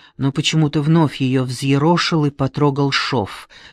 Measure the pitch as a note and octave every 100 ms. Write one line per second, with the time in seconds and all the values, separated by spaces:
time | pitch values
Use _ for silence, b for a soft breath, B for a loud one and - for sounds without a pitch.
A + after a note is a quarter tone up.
0 | B - C3+ D#3+ - D#3+ D3+ D#3 D3 E3
1 | E3 - C3 C3 B2+ A#2+ C#3 C#3 D#3 E3+
2 | - E3 D3 - C3+ - D3 C3+ C#3+ -
3 | - B2+ G2 - - B B